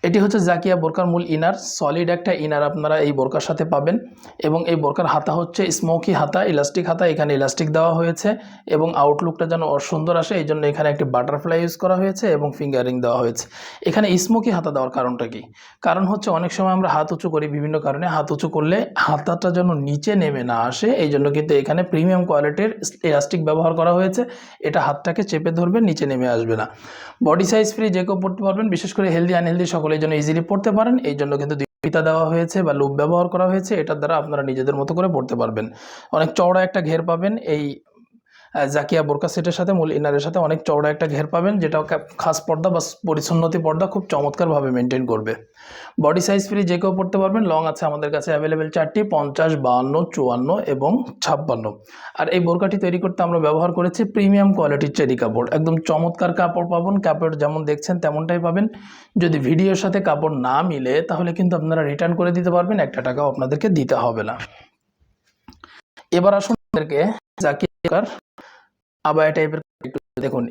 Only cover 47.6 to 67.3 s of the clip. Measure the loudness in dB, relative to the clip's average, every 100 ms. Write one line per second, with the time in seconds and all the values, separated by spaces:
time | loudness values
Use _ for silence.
47.6 | 0 -2 -4 -2 -2 -4 -2 -2 0 -2
48.6 | -2 -2 0 0 0 0 -2 0 0 2
49.6 | 2 2 2 0 -2 -2 0 0 0 -2
50.6 | -2 0 2 0 -2 -6 -2 -2 0 -2
51.6 | -4 -8 -20 -20 -16 -4 0 2 2 2
52.6 | 0 0 0 0 -2 -2 0 2 2 2
53.6 | 0 0 -2 0 -2 2 4 6 6 4
54.6 | 2 2 0 2 0 2 0 0 0 0
55.6 | 0 0 0 0 0 0 -2 0 0 0
56.6 | -2 -2 0 0 0 0 -2 0 -2 0
57.6 | -2 -4 -2 -2 -2 -2 -2 -2 0 0
58.6 | 0 -4 -20 -20 -4 0 2 2 2 4
59.6 | 4 2 0 0 0 0 0 -2 0 0
60.6 | 0 -2 0 0 0 -2 -2 0 0 2
61.6 | 0 0 0 0 -2 0 0 0 2 2
62.6 | 2 0 0 -2 -4 0 -2 0 -2 0
63.6 | 2 2 2 0 0 -2 -6 -8 -14 -18
64.6 | -20 _ _ _ _ _ _ _ -20 _
65.6 | -20 -20 _ -20 _ 4 4 4 0 -4
66.6 | _ -4 0 0 0 -2 _